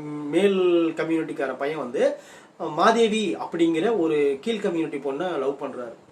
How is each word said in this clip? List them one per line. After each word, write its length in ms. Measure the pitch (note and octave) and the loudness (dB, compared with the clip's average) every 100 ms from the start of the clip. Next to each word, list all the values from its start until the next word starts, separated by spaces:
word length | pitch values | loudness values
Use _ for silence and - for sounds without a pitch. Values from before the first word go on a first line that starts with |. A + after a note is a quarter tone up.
| D3+ D3 C#3+ | -8 -8 -2
மேல் 640 | E3 G3+ F#3+ F3+ E3+ E3 D3+ | 2 4 4 4 4 2 -2
கம்யூனிட்டிக்கார 600 | D#3+ D#3+ D3 D3 C3 B2 | -2 -2 -2 -4 -4 -2
பையன் 200 | C#3 D#3 | -4 -4
வந்து 380 | B2 C#3 C#4 D4 - - - - E3 | -4 0 0 0 -10 -20 -20 -10 -6
மாதேவி 640 | D#3 G3+ A#3 A3+ A3 G3 - | 2 4 6 4 2 0 -4
அப்படிங்கிற 640 | - E3+ E3 D#3+ G#3 G#3+ | -6 0 2 2 2 2
ஒரு 380 | D#3+ D3+ C#3+ C#3 | 2 2 2 0
கீழ் 200 | A3+ G#3+ | -4 -2
கம்யூனிட்டி 360 | G3+ E3 D3+ D3 | -2 -2 -2 -4
பொண்ணை 420 | C#3+ C#3 F#3 D3+ | -6 -4 -4 -2
லவ் 220 | C3 C#3+ | -2 -4
பண்றாரு. 320 | C3+ B2 A#2 - - | -8 -8 -12 -14 -20